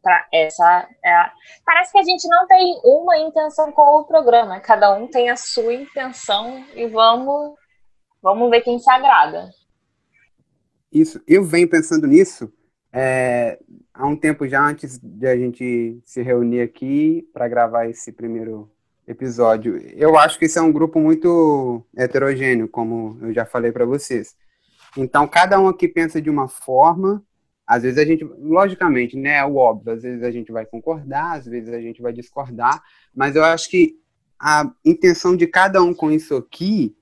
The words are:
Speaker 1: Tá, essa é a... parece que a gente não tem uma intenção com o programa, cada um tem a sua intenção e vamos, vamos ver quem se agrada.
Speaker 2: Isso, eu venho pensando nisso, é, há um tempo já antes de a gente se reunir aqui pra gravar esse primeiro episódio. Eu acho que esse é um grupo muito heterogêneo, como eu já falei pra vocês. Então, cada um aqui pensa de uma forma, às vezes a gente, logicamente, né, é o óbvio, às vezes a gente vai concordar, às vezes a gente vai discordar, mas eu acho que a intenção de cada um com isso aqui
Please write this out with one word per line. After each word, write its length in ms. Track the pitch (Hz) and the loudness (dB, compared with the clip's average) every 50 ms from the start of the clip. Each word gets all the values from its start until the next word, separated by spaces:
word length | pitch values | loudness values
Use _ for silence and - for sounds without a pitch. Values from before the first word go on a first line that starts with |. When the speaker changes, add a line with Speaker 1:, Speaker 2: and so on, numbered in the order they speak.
Speaker 1:
Tá, 240 | - 185 180 - - _ | 2 2 2 2 0 _
essa 560 | - 165 156 156 - - 175 170 175 180 180 - _ _ - | 0 0 0 0 0 2 4 4 4 2 0 -6 _ _ -2
é 80 | 175 | 2
a... 220 | 175 170 170 - _ _ _ _ - _ _ | 2 2 2 0 _ _ _ _ -20 _ _
parece 260 | - 330 339 370 359 | 2 2 2 0 4
que 80 | - 403 | 2 2
a 40 | 381 | 2
gente 220 | 339 370 330 - 330 | 2 -4 -4 0 2
não 180 | 339 349 370 | 2 2 6
tem 320 | 359 381 370 370 359 339 - - | 6 6 6 6 2 0 2 4
uma 340 | 240 269 311 339 370 339 | 4 4 4 4 2 0
intenção 540 | 311 311 320 311 320 311 302 302 - 311 302 294 | 0 0 -2 -2 -2 -2 -2 -2 -2 -4 0 4
com 260 | 311 294 285 294 311 | 4 6 6 6 4
o 60 | 302 | 2
programa, 520 | - 311 320 285 240 233 233 226 196 185 196 | 2 0 2 4 6 4 4 2 0 -8 -12
cada 340 | - - 220 202 208 202 196 | 0 0 2 4 4 2 2
um 100 | 202 233 | 0 -4
tem 240 | 247 - 254 240 240 | -6 -2 -2 0 0
a 60 | 240 | -2
sua 380 | 240 - - - 247 220 233 240 | -6 -8 -6 -6 -4 -4 -4 -4
intenção 920 | 254 285 - _ 285 262 262 240 - - - 202 202 226 240 262 262 262 285 - | -6 -10 -12 _ -10 -10 -10 -12 -14 -6 -4 -4 -4 -4 -8 -14 -16 -20 -20 -12
e 120 | 233 233 | -10 -10
vamos, 680 | 226 220 220 226 226 233 247 262 269 285 294 294 294 294 _ _ _ _ _ _ _ _ _ _ _ _ _ | -6 0 4 4 4 4 2 -2 -4 -4 -4 -6 -10 -14 _ _ _ _ _ _ _ _ _ _ _ _ _
vamos 280 | - 190 202 220 240 240 | 0 0 0 2 0 2
ver 120 | 233 233 | 2 0
quem 180 | 233 240 240 240 | 0 -2 -6 0
se 100 | 240 269 | 2 2
agrada. 600 | 254 262 262 269 240 180 - - 160 170 185 185 _ _ _ _ _ _ _ _ _ _ _ _ _ _ _ _ _ _ _ _ _ _ _ _ _ _ _ _ | 2 4 4 4 4 4 2 0 -2 -12 -14 -14 _ _ _ _ _ _ _ _ _ _ _ _ _ _ _ _ _ _ _ _ _ _ _ _ _ _ _ _
Speaker 2:
Isso, 300 | - 151 160 156 - - _ | 0 0 0 0 -2 -18 _
eu 160 | - 160 196 196 | 2 4 4 4
venho 240 | 160 160 170 175 | 2 2 2 2
pensando 400 | 170 175 160 156 - 175 156 156 | 2 2 -2 -2 0 0 2 4
nisso, 440 | 139 143 175 190 - - - 120 110 _ _ _ _ _ _ _ _ - | 6 6 6 4 4 -2 -16 -16 -18 _ _ _ _ _ _ _ _ -6
é, 680 | 127 131 131 131 131 127 127 123 123 120 113 - - _ _ - - _ _ _ | -4 -2 -2 0 0 0 0 0 0 -2 -4 -6 -10 _ _ -20 -20 _ _ _
há 140 | - 135 | -6 -4
um 80 | 143 151 | -4 -4
tempo 320 | 151 - 156 151 - 147 | -4 -6 -8 -8 -8 -8
já 140 | 127 135 135 143 | -4 -2 0 0
antes 340 | 147 147 151 - 131 127 | 0 -2 -6 -14 -16 -16
de 300 | 123 - 110 87 104 123 | -20 -20 -20 -14 -6 -2
a 80 | 131 127 | -2 -2
gente 640 | 123 127 123 120 _ 127 123 120 120 117 113 117 120 _ | 0 -2 -6 -6 _ -8 -6 -4 -4 -4 -6 -10 -14 _
se 160 | _ - 127 | _ -12 -10
reunir 400 | 120 127 123 123 120 117 120 123 | -4 -2 -2 0 0 -2 -2 -2
aqui 680 | 120 117 _ - 131 131 139 147 151 156 165 165 160 _ _ | -4 -6 _ -12 -8 -4 -2 0 0 0 -2 -4 -8 _ _
pra 140 | - 120 | -8 -6
gravar 420 | 120 120 120 117 113 113 117 117 117 | -4 0 0 0 0 0 -4 -4 -6
esse 220 | 117 - - - 110 | -10 -14 -18 -20 -18
primeiro 580 | - 117 117 113 113 113 113 110 107 104 104 _ _ _ _ _ _ _ | -14 -12 -10 -10 -10 -10 -12 -14 -16 -18 _ _ _ _ _ _ _ _
episódio. 720 | - 113 _ 131 131 117 120 - 113 113 110 107 123 92 - - - - | -20 -14 _ -12 -10 -2 0 2 2 2 0 -2 -6 -6 -8 -12 -16 -4
Eu 240 | 98 151 156 156 | 0 2 4 6
acho 220 | 151 147 156 - - | 6 4 4 2 -2
que 60 | 165 | -4
esse 120 | 156 - | -2 0
é 40 | 175 | 0
um 100 | 165 160 | 2 2
grupo 280 | 151 151 160 156 160 165 | 2 2 -2 0 0 0
muito 840 | 156 156 160 160 165 175 170 170 160 156 147 139 131 123 120 113 - _ _ | 2 2 2 2 2 0 2 2 2 2 0 0 -2 -4 -6 -8 -12 _ _
heterogêneo, 720 | - 127 123 - 135 139 139 139 131 135 131 127 117 110 110 | -4 -4 -2 0 0 0 0 -2 -2 -2 -2 0 -2 -2 -4
como 480 | - 120 113 113 117 117 113 107 110 117 | -6 -8 -6 -6 -6 -6 -8 -10 -12 -12
eu 120 | 113 113 110 | -10 -6 -4
já 120 | 117 113 | -6 -6
falei 260 | - - 123 117 117 | -4 -6 -4 -4 -4
pra 140 | 117 123 120 | -2 -2 -2
vocês. 500 | 120 131 143 139 - 127 113 - - _ _ _ _ _ _ _ _ _ _ _ _ _ | -2 -2 -6 -6 -6 -8 -8 -8 -10 _ _ _ _ _ _ _ _ _ _ _ _ _
Então, 320 | 139 131 131 - 143 147 | -8 -8 -2 0 0 0
cada 320 | 147 - 170 180 185 202 190 | 2 2 2 2 4 4 4
um 80 | 190 | 4
aqui 200 | 190 180 - 180 | 2 2 0 -4
pensa 340 | 170 - 175 165 160 160 160 | -2 -2 -4 -4 -4 -4 -6
de 80 | 151 156 | -4 -4
uma 180 | 147 147 - | -4 -4 -4
forma, 720 | - - - - - 131 131 147 165 170 175 190 190 202 208 _ _ _ _ _ _ _ _ _ | -6 -10 -16 -10 -2 2 4 4 4 2 0 -2 -4 -4 -4 _ _ _ _ _ _ _ _ _
às 160 | - 120 123 117 | -2 -2 0 0
vezes 160 | 127 123 147 | -2 0 0
a 60 | 151 | 2
gente, 180 | 151 165 156 160 | 2 0 -2 -4
logicamente, 920 | 147 - - 139 151 160 185 196 196 185 - 185 165 139 123 123 120 131 | -12 -16 -14 -4 0 2 2 2 0 -2 -4 -2 0 0 0 -2 -4 -8
né, 200 | 135 135 143 147 143 | -6 -4 -2 -2 -2
é 60 | 139 | -2
o 120 | 143 143 | -2 0
óbvio, 340 | 135 127 117 110 104 107 117 | 2 2 2 0 -2 -8 -10
às 100 | 113 113 | -10 -8
vezes 220 | 120 127 123 117 120 | -10 -12 -12 -8 -8
a 80 | 123 | -8
gente 220 | 117 120 113 107 113 | -8 -8 -12 -10 -12
vai 120 | 113 110 | -12 -12
concordar, 720 | 110 117 113 - 156 165 156 139 135 139 143 156 175 165 | -12 -16 -12 -8 -8 -8 -8 -10 -10 -8 -8 -6 -6 -10
às 80 | 147 123 | -12 -12
vezes 280 | 120 117 120 110 113 117 | -12 -14 -14 -12 -12 -14
a 80 | 120 | -12
gente 200 | 117 117 113 _ | -12 -14 -16 _
vai 120 | 120 120 117 | -10 -10 -10
discordar, 680 | 120 117 _ _ 139 135 127 120 110 120 123 - - _ _ _ _ _ _ _ | -10 -18 _ _ -14 -12 -12 -8 -2 -2 -2 -2 -2 _ _ _ _ _ _ _
mas 220 | 131 139 143 139 | -4 -4 0 2
eu 80 | 156 156 | 2 2
acho 260 | 165 165 165 - - | 2 2 0 -6 -2
que 300 | - 185 170 160 - _ _ _ _ _ _ _ _ _ | 2 2 2 2 0 _ _ _ _ _ _ _ _ _
a 320 | - 151 151 151 147 139 _ _ _ | -2 0 0 0 0 -4 _ _ _
intenção 500 | 156 170 - - 185 170 170 - 180 180 | 0 2 4 2 2 2 2 0 0 0
de 100 | 175 170 | 0 0
cada 380 | 170 - 185 190 196 196 190 180 | 0 2 2 2 2 4 2 2
um 100 | 175 175 | 2 0
com 160 | - 160 151 | -2 -2 -2
isso 280 | 156 156 156 - 147 | -2 -2 -4 -4 -6
aqui 580 | 131 120 _ - - 180 196 220 202 131 104 - _ | -6 -6 _ -12 -8 -4 -4 -2 -2 -2 -4 -6 _